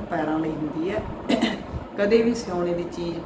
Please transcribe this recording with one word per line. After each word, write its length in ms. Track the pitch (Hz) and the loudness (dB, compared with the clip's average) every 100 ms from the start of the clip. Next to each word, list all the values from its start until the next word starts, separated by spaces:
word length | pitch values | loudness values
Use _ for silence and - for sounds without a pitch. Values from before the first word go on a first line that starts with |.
| - | -4
ਪੈਰਾਂ 280 | 170 151 156 | -2 0 0
ਲਈ 120 | 160 | 0
ਹੁੰਦੀ 400 | 151 151 147 175 | -2 -4 -2 -2
ਹੈ। 120 | 214 - - - - 214 202 - - - - | -2 -4 -6 0 2 2 -2 -6 -8 -8 0
ਕਦੇ 240 | 202 226 | 6 6
ਵੀ 120 | 226 | 6
ਸਿਉਣੇ 400 | 233 - 180 175 | 2 -2 0 0
ਦੀ 100 | 175 | 0
ਚੀਜ਼ 340 | 175 - 170 165 | -2 -4 -6 -6